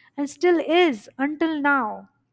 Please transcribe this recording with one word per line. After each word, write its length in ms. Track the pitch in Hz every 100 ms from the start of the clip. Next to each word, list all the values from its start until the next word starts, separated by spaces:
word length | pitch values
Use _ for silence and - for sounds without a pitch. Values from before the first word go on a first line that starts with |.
| _ -
and 100 | 277
still 320 | - 359 330
is 500 | 285 339 339 214 - -
until 420 | 285 302 330 311
now 480 | 285 277 214 190 202 _ _